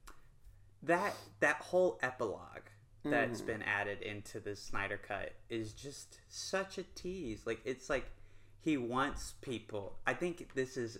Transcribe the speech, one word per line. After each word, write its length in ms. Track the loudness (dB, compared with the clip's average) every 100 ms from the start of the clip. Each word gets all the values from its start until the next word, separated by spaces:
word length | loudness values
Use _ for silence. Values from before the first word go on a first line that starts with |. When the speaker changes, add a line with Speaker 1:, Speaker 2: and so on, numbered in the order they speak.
| -16 -16 -18 -20 -20 -20 -20 -4
Speaker 1:
that, 320 | 4 4 4 -2 -6 4
that 160 | 4 4
whole 420 | 4 6 6 6
epilogue 680 | -2 0 -2 -2 -8 -12 -14 -20 -20 -6
that's 340 | 2 4 4 2
Speaker 2:
Mm-hmm. 80 | -2
Speaker 1:
been 160 | -2
added 400 | 2 2 2 -2
into 360 | -4 -6 -6 -6
the 140 | -4
Snyder 420 | -4 -2 0 2 -2
Cut 340 | -2 -4 -4 -8 -4
is 240 | -2 -2
just 480 | -6 -10 -10 -14 -18 -14
such 500 | -8 0 0 0 -4
a 40 | -8
tease. 500 | -6 -6 -4 -4 -4 -2
Like, 140 | -2
it's 240 | -2 -2 0
like 180 | 0 0 -10 -16 -16 -18 -2
he 160 | 2 4
wants 580 | 4 4 2 0 -6 -8
people, 560 | -4 -4 -4 -6 -4 -2 2
I 80 |
think 380 | 2 0 -2 -4
this 220 | 0 0 0
is 220 | -4